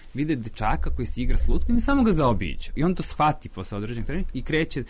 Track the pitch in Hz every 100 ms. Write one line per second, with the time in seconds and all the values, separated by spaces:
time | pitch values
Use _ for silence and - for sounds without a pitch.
0 | - 127 151 147 110 - 110 143 - -
1 | 117 - 123 - - 247 - 240 226 277
2 | 226 160 131 98 87 - - 117 165 185
3 | - - 151 151 - - 95 104 107 117
4 | 107 156 - 135 - 156 160 143